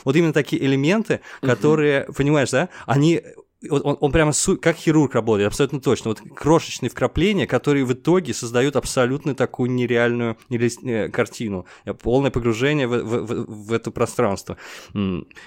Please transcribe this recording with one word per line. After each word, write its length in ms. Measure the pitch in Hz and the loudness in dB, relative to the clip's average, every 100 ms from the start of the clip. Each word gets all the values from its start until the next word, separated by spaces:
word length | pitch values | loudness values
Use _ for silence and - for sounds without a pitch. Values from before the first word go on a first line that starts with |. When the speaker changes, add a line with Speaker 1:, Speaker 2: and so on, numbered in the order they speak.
Speaker 1:
Вот 120 | 135 151 | 0 2
именно 160 | 165 | 2
такие 320 | 151 - 151 | 0 0 0
элементы, 560 | 135 135 147 214 214 127 - - | 0 2 2 0 0 -4 -6 -6
Speaker 2:
Мгм. 80 | 131 | -2
Speaker 1:
которые, 560 | 123 151 156 147 139 - 135 | 2 2 4 2 2 -2 -2
понимаешь, 320 | 139 151 127 | 2 2 2
да, 200 | 127 180 - - | 0 -2 -6 -2
они, 340 | 135 156 165 - - - _ - | 2 4 2 -2 -20 -20 _ -4
вот 140 | 143 | -2
он, 120 | 143 143 | 0 0
он 120 | 147 | 2
прямо 200 | 160 151 | 4 2
су-, 260 | - - 170 | 2 0 2
как 180 | 165 160 | 0 0
хирург 380 | - 156 139 | 2 4 4
работает, 320 | 120 110 104 101 | 2 2 2 2
абсолютно 320 | - 139 139 | 0 -2 0
точно. 300 | 135 113 113 | 0 0 0
Вот 100 | 107 - | -6 -10
крошечные 560 | - 143 160 - - 123 | -4 2 2 2 -6 -6
вкрапления, 560 | - 127 - 190 196 107 | -2 -2 0 0 2 0
которые 380 | 123 - 143 127 | 0 2 0 0
в 60 | |
итоге 400 | 123 - 180 143 | -2 2 0 0
создают 420 | 107 117 120 139 135 | -6 -2 0 2 0
абсолютно 580 | - - 123 139 151 | -2 0 0 0 -4
такую 360 | 123 120 - 123 | -2 -2 -2 -2
нереальную, 640 | 123 120 120 120 120 117 110 - | 0 0 2 2 0 -2 -6 -6
нереалис-, 280 | 117 117 117 - | 0 0 -2 -4
э, 220 | 113 85 | -4 -2
картину. 560 | - 110 - 113 92 - - - | -2 -4 -4 -6 -6 -10 -16 -12
Э, 80 | |
полное 360 | 98 113 127 135 | -6 -2 0 0
погружение 560 | 123 117 110 135 151 123 | 0 -2 0 0 0 0
в, 120 | 120 | -2
в, 240 | 107 113 107 | -2 -4 -4
в, 420 | 110 117 107 104 | -6 -6 -12 -4
в 40 | |
это 180 | 113 - | -4 -4
пространство. 680 | - 117 - 113 95 - 90 - - - | -4 -4 0 -2 -2 -8 -14 -14 -20 -10
М, 320 | 104 98 87 - - | -4 -4 -4 -8 -20